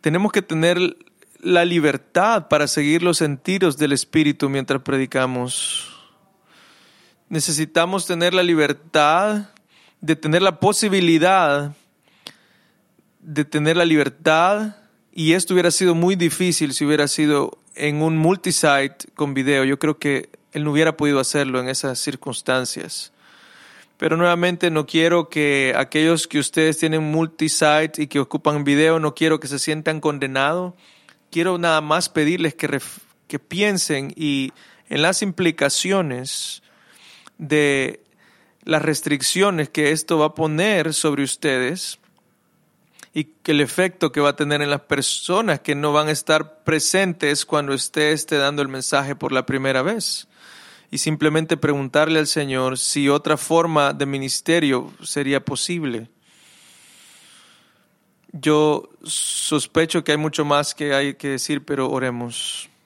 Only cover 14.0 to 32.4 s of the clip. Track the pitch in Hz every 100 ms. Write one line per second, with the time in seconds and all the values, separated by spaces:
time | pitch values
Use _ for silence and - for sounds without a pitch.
14 | 135 131 - 156 175 208 214 208 _ _
15 | _ - 160 175 185 180 175 - 185 165
16 | 175 190 170 - 180 160 151 127 147 151
17 | 143 - 151 143 143 - _ - 147 147
18 | 160 160 160 190 - 165 156 139 139 -
19 | - - 147 135 131 143 135 139 156 147
20 | 147 139 - - _ 143 151 143 160 156
21 | 147 139 135 151 139 127 127 131 139 127
22 | - - - 123 - 131 127 - 85 -
23 | - _ _ - - - - - - _
24 | 160 165 175 170 175 175 175 156 143 165
25 | 165 175 165 156 147 139 135 127 131 156
26 | 156 165 - 151 139 - 160 156 160 156
27 | 156 156 165 - 160 - 156 151 156 160
28 | 147 147 131 147 151 147 143 143 156 160
29 | 156 147 160 156 131 139 - 156 156 156
30 | 151 143 135 131 139 170 180 180 _ _
31 | _ _ _ 160 170 180 170 156 151 156
32 | 180 - 151 175